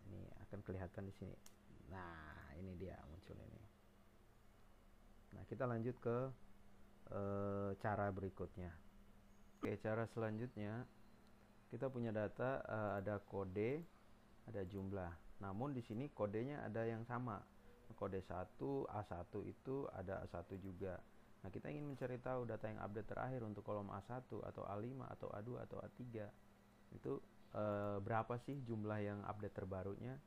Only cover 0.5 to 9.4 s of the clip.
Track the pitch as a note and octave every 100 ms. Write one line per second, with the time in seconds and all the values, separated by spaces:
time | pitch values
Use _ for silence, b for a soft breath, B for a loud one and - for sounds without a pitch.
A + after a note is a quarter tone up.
0.5 | G2+ - F#2 F#2 - G2 - F#2+ F#2 -
1.5 | - - - - F#2+ F2 E2 D#2 D#2+ C#2+
2.5 | C#2+ F#2+ F2+ F2+ - - D#2+ - - -
3.5 | - - - - - - - - - -
4.5 | - - - - - - - - G2 F#2+
5.5 | G#2+ B2+ A#2 A2+ A#2 A#2 A#2 C3 B2+ -
6.5 | - - - - - - F#2 G2+ G2+ G2+
7.5 | G2+ G2+ G2 A2+ G2+ G2+ F#2+ F#2+ - F2+
8.5 | - F2 E2 - - - - - -